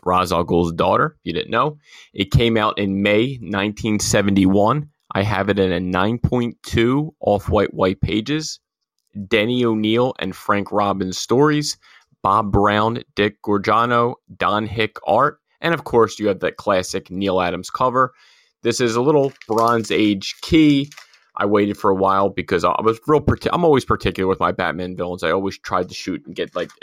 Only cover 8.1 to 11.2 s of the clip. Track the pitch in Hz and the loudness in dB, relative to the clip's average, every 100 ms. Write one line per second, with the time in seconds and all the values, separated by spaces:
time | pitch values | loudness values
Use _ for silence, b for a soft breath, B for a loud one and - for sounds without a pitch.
8.1 | 95 110 151 156 - _ _ _ _ _ | -2 -2 -6 -6 -14 _ _ _ _ _
9.1 | - 98 113 110 123 120 110 107 113 127 | -14 -2 0 2 2 0 0 0 2 0
10.1 | - 92 95 - 101 98 98 101 95 95 | -2 -8 -8 -2 -2 0 -2 0 -2 -4
11.1 | 90 | -6